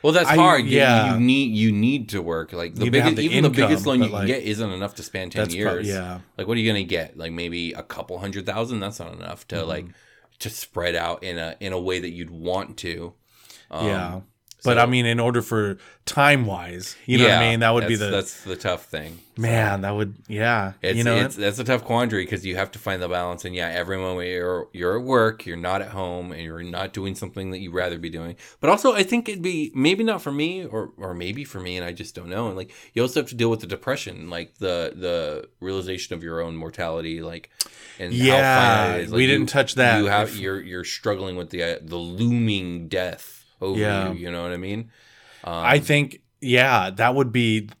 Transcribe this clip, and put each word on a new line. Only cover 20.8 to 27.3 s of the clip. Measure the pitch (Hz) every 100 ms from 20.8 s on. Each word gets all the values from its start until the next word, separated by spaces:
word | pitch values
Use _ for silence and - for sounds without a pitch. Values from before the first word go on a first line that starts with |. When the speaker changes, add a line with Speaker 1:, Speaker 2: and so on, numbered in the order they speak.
Speaker 1:
It's, | 90 113
Speaker 2:
You |
know | 120 117
Speaker 1:
it's, | 131 -
Speaker 2:
what? |
Speaker 1:
that's | 101 104
a | 120
tough | 123
quandary | - 117 120 104 87
'cause | 98 92
you | 90
have | 98
to | -
find | - 92
the | 90
balance. | 90 90 87
And | 92
yeah, | 90 85
every | 85 87 95
moment | 92 90 90
you're, | 90 90 90 -
you're | - 87 110
at |
work, | 127 127 110 110 -
you're | 85
not | 87 95
at | 98
home, | 98 90 90 90
and | 85
you're | 82 82
not | 87 87 95
doing | - 98
something | 92 90